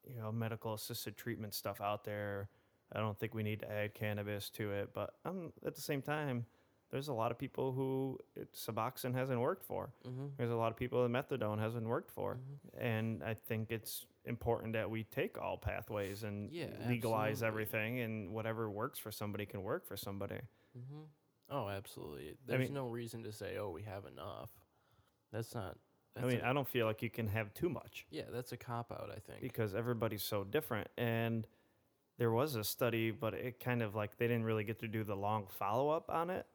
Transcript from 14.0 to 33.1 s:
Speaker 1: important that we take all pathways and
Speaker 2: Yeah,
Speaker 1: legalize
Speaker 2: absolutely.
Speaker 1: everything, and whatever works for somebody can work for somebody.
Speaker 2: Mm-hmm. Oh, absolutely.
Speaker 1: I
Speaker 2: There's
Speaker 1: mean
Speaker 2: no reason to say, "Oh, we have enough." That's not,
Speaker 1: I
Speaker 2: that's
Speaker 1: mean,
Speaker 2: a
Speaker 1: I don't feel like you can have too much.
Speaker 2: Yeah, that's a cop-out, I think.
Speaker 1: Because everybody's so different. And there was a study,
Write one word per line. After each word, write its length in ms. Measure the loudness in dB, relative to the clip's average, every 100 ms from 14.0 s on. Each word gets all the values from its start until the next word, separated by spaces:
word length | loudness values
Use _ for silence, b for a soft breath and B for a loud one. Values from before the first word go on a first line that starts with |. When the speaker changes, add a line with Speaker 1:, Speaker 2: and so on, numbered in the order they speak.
| -10 _
Speaker 1:
important 500 | -6 -2 2 2 2
that 140 | 0 0
we 140 | -2
take 340 | -2 0 0 0
all 200 | -2 -2
pathways 680 | -2 -4 -2 -2 -2 -2
and 260 | -4 -4 -4
Speaker 2:
Yeah, 140 | -4 -6 -2 2
Speaker 1:
legalize 560 | 2 4 4 4 4
Speaker 2:
absolutely. 60 | 2
Speaker 1:
everything, 520 | 2 0 0 2 0
and 280 | 0 -2 -2
whatever 400 | -2 0 0 0
works 300 | 0 -4 -4
for 100 | -8
somebody 360 | -4 -4 -2 -4
can 180 | -4
work 200 | -2 -2
for 120 | -4 -8
somebody. 420 | -6 -4 -4 -6 -10 b b -14
Speaker 2:
Mm-hmm. 240 | -12 -12 -14 -20 _ _ -6
Oh, 180 | -2 -2
absolutely. 600 | -2 -6 -10 -8 -8 -10
Speaker 1:
I 40 | -12 0
Speaker 2:
There's 140 | 0 2
Speaker 1:
mean 40 |
Speaker 2:
no 140 | -2 -4
reason 340 | -4 -6 -6
to 80 | -8
say, 260 | -6 -6 -4
"Oh, 100 | -4
we 120 | -6
have 240 | -6 -8 -10
enough." 420 | -10 -8 -8 -12 -16 -20 b b b b b _
That's 220 | -6 -4
not, 220 | -4 -6 -8 _ _ _ -2
Speaker 1:
I 40 |
Speaker 2:
that's 100 | 2
Speaker 1:
mean, 80 | 4
Speaker 2:
a 60 | 4
Speaker 1:
I 40 |
don't 120 | 2 2
feel 180 | 4 4
like 160 | 2
you 80 | -2
can 160 | 0 0
have 240 | 2 0
too 160 | 0 0
much. 380 | 0 -6 -16 -10
Speaker 2:
Yeah, 120 | -8 -4
that's 200 | -6 -6
a 40 | -8
cop-out, 540 | -4 -4 -4 -6 -6
I 40 | -8
think. 240 | -10 -6
Speaker 1:
Because 320 | -4 2 2
everybody's 480 | 2 2 2 2 2
so 220 | 0 0
different. 440 | 2 0 2 -2 -2 0
And 500 | 2 4 4 2 -2 b b b b _ _ 2
there 140 | 6
was 240 | 6 4 2
a 80 |
study, 460 | 0 2 4 4 2